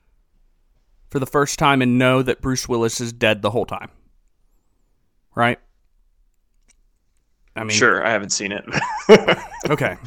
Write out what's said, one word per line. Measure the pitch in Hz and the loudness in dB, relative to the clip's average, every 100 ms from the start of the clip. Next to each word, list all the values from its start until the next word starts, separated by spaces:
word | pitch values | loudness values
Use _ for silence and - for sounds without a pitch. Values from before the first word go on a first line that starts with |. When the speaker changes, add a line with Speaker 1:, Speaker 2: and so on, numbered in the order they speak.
| _ _ _ _ _ _ _ _ _ _ _ | _ _ _ _ _ _ _ _ _ _ _
Speaker 1:
for | 143 | -6
the | 127 | -2
first | 143 143 - | 0 0 2
time | 151 135 | 2 4
and | 123 123 | 4 4
know | 127 131 | 4 2
that | 131 - | 0 -2
Bruce | 135 127 - | -4 -4 -4
Willis | 117 113 - | -2 -2 -4
is | 117 | -8
dead | 120 110 107 | 0 0 2
the | 104 | -2
whole | 113 92 | -2 -4
time. | 95 113 _ _ _ _ _ _ _ _ _ _ _ _ _ _ | -8 -12 _ _ _ _ _ _ _ _ _ _ _ _ _ _
Right? | 113 120 123 _ _ _ _ _ _ _ _ _ _ _ _ _ _ _ _ _ _ _ 110 | -2 -2 -2 _ _ _ _ _ _ _ _ _ _ _ _ _ _ _ _ _ _ _ -10
I | |
mean | 110 107 | -4 2
Speaker 2:
Sure, | 120 92 110 | 2 2 0
I | |
haven't | 107 98 | -2 -4
seen | - 101 | -6 -6
it. | 101 - - - 906 - | -8 -8 -6 -6 -4 6
<laughs> | - - - - 831 - | 6 6 -2 -6 -12 -4
Speaker 1:
Okay. | 147 113 87 | -2 -4 -6